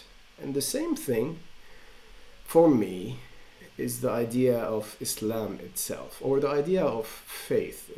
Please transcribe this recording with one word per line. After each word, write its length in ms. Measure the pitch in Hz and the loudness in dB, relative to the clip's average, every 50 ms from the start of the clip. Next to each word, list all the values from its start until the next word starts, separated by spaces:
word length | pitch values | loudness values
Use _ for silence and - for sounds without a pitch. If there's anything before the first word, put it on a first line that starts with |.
| - - - - - - - - | -18 -18 -20 -20 -20 -20 -18 -12
And 140 | 151 143 135 | -8 -4 -2
the 80 | 139 131 | -2 -2
same 340 | - - 262 311 349 302 | -2 -2 -2 0 0 -2
thing 440 | - - - 123 110 117 151 165 160 - - - - - - - - - - - - - - - - - - - - - | -2 0 0 0 2 2 0 -2 -8 -12 -16 -16 -18 -18 -18 -18 -18 -18 -20 -20 -20 -20 -20 -20 -20 -18 -18 -18 -18 -6
for 260 | - - 165 170 160 | 4 6 8 10 10
me 480 | 139 117 104 92 92 92 92 117 127 - - - - - - - - - - - - | 8 6 4 2 -2 -6 -6 -6 -8 -10 -12 -16 -18 -20 -20 -20 -20 -20 -20 -16 -8
is 240 | - 127 123 120 120 | -6 -4 -4 -4 -2
the 100 | 127 120 | 0 0
idea 480 | 104 120 117 113 117 123 127 127 123 117 | 2 2 0 0 2 4 6 6 6 4
of 380 | 113 - 110 107 107 - - - | 2 0 0 -2 -2 -4 -8 -8
Islam 580 | 123 113 - - 110 107 113 113 107 98 98 - - | -6 -6 -4 -2 -2 -2 0 0 -2 -4 -4 -8 -10
itself, 560 | 90 - - - - 101 - 64 - - - - | -10 -8 -6 -6 -6 -6 -8 -8 -12 -12 -4 0
or 180 | 127 135 139 | 2 2 2
the 80 | 143 147 | 2 2
idea 340 | 143 143 147 165 185 185 165 | 2 2 2 2 2 4 4
of 240 | 139 113 113 110 | 2 2 0 -4
faith 840 | - - - - - - - - - 139 110 87 76 - - - - - | -6 -8 -14 -16 -14 -14 -12 -6 0 0 0 0 0 -6 -12 -14 -16 -16